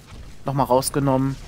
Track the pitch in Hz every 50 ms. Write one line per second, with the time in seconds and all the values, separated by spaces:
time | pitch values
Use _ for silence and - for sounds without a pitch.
0 | - - - - - - - - - - 135 143 131 117 123 131 131 - - 151
1 | 139 139 131 131 135 135 135 - -